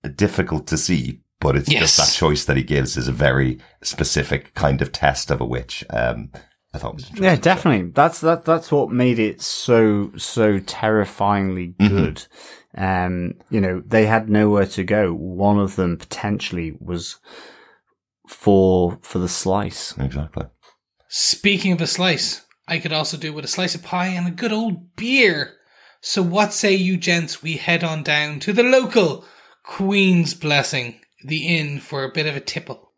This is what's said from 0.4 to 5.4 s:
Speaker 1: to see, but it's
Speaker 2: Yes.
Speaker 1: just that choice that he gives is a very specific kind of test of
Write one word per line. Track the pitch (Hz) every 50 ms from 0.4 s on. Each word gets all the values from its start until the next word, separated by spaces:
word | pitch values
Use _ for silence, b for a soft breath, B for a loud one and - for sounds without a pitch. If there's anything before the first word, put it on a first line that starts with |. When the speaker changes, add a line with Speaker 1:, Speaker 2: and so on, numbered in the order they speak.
| 85 - 80 76 -
Speaker 1:
to | - 80
see, | 76 - - 90 73 62 64 64 - _ _ _ _
but | - 73 67
it's | 71 69 -
Speaker 2:
Yes. | 147 113
Speaker 1:
just | 82 - -
that | - 76 - -
choice | - 87 80 76 - -
that | - 71
he | 67 64
gives | - 73 69 65 60 -
is | - 60
a | 65
very | 62 - 73 67 64 67 67 64 64 b b b b b -
specific | - - - - - - - 71 - 82 - - - _
kind | - - 71 69 67
of | 69 -
test | - - 71 71 69 - - -
of | 69 62